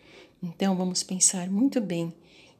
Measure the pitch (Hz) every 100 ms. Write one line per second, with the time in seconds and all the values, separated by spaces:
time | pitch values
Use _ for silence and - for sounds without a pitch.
0 | - - - - 175 - 196 185 185 180
1 | - 185 - 190 180 196 277 262 190 170
2 | 170 - - - - _